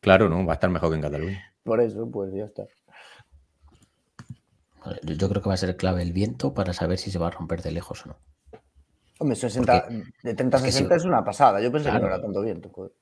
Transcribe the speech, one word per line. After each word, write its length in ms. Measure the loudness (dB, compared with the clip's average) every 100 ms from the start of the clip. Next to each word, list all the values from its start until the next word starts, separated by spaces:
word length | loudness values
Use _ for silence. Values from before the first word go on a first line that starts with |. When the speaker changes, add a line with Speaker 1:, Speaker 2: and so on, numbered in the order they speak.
Speaker 1:
Claro, 280 | 8 8 8
no, 160 | 2 0
va 80 |
a 20 | 0
estar 140 | 0
mejor 200 | 0 0
que 40 | -2
en 40 |
Cataluña. 480 | -4 -4 -6 -8 -12 _
Speaker 2:
Por 160 | -4 0
eso, 300 | 0 -2 -8
pues 220 | -6 -6
ya 100 | -8
está. 220 | -10 -12 -16 _ _ -20 -20 -20 _ -20 _ _ _ _ _ _ _ _ -20 -20 _ _ _ _ -12 -12
Speaker 3:
Yo, 100 | -8 -2
yo 140 | 0
creo 120 | 0
que 60 | 0
va 60 |
a 40 | 0
ser 200 | 0 0
clave 240 | 0 0
el 100 | 0
viento 420 | 0 -2 -2 -4
para 200 | -2 -4
saber 240 | -2 -2 -2
si 120 | -2
se 80 | -2
va 80 | -4
a 40 |
romper 300 | -4 -6 -6
de 100 | -6
lejos 340 | -8 -8 -14 -14
o 40 |
no. 80 | -20 _ _ _ -20 _ _ _ _ _ _
Speaker 2:
Hombre, 160 | -2 -2
sesenta, 460 | -2 -2 4 4 4
Speaker 3:
Porque 160 | -10 -12 -12
Speaker 2:
de 100 | -8
treinta 240 | -2 0 2
a 20 |
Speaker 3:
es 60 | 2
que 60 |
si 60 | 0
Speaker 2:
sesenta 160 | 4 2
es 100 | 4
una 180 | 2
pasada. 380 | 0 4 6 6
Yo 100 | 0
pensé 160 | 0 0
que 60 |
no 60 | 0
Speaker 3:
Claro. 160 | 0 -2
Speaker 2:
era 60 |
tanto 180 | -4 -4
viento, 280 | -4 -6 -10
joder. 220 | -16 -16 _